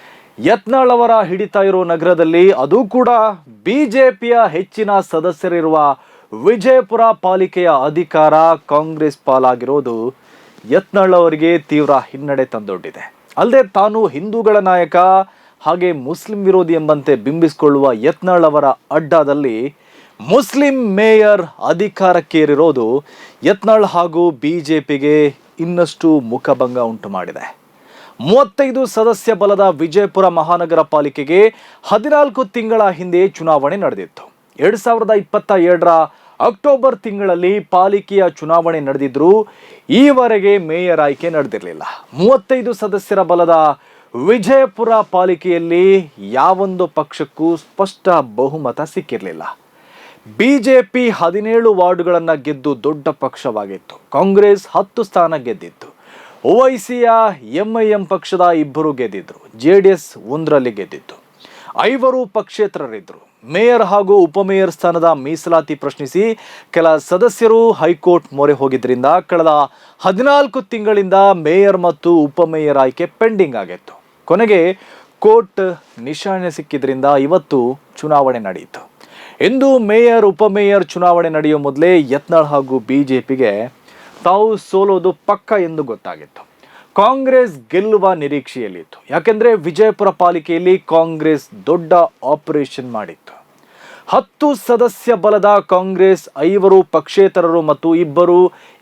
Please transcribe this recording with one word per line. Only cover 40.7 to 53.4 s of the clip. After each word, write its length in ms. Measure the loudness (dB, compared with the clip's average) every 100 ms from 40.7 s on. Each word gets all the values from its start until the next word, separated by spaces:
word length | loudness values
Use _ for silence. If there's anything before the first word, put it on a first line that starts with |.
| -4 -2 0
ಆಯ್ಕೆ 300 | 0 -2 -4
ನಡೆದಿರಲಿಲ್ಲ. 520 | -4 -4 -8 -12 -14 -14 -16 -14
ಮೂವತ್ತೈದು 580 | -2 2 2 0 -4 -4
ಸದಸ್ಯರ 500 | -6 -6 -6 -4 -2
ಬಲದ 560 | 0 0 2 4 2 -2 _ _ _ -6 0
ವಿಜಯಪುರ 600 | 0 2 2 2 -2 0 0 0
ಪಾಲಿಕೆಯಲ್ಲಿ 1040 | 0 0 -2 -2 -4 -2 2 4 2 0 -14
ಯಾವೊಂದು 680 | -6 0 2 2 -2 -4 -4
ಪಕ್ಷಕ್ಕೂ 720 | -4 -8 -8 -10 -4 -4 -4
ಸ್ಪಷ್ಟ 520 | -6 -6 -6 -4 0
ಬಹುಮತ 720 | 0 0 -4 -4 -4 -8 -8
ಸಿಕ್ಕಿರಲಿಲ್ಲ. 800 | -8 -10 -10 -10 -10 -14 -16 -18 _ _ _ -20 -20 _ -14 -2
ಬಿ 220 | 0 0
ಜೆ 240 | 2 2
ಪಿ 280 | 2 -2 -2
ಹದಿನೇಳು 640 | 0 -2 -2 -2 2 2
ವಾರ್ಡ್ಗಳನ್ನ 580 | 2 2 0 0 -2 -2
ಗೆದ್ದು 500 | -4 -4 -6 -6 -4
ದೊಡ್ಡ 260 | -4 -4 -6
ಪಕ್ಷವಾಗಿತ್ತು. 920 | -6 -8 -8